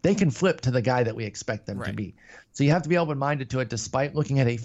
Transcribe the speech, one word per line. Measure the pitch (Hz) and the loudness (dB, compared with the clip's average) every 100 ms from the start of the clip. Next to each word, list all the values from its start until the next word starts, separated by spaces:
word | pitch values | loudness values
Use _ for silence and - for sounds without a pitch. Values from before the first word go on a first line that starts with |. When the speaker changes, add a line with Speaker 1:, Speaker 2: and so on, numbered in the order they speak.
Speaker 1:
they | 170 | 0
can | 202 175 | 2 2
flip | - 90 - | 2 0 0
to | 131 | 0
the | 123 | 0
guy | 110 127 | 2 2
that | 113 117 | 0 -2
we | |
expect | 107 - - 107 - | -8 -8 -8 -8 -6
them | 101 | -8
to | - | -6
Speaker 2:
Right. | 107 | -6
Speaker 1:
be. | 92 - - - - | -8 -12 -20 -20 -10
So | - 143 | 0 2
you | |
have | 175 | 4
to | 151 | 2
be | 175 | 0
open-minded | 160 139 139 147 131 | 0 -2 -2 -2 -2
to | 131 | -2
it, | 117 | -2
despite | 113 - 135 143 151 | -4 -4 -2 -2 -2
looking | 147 139 | 0 2
at | 120 | 2
a | 120 | 0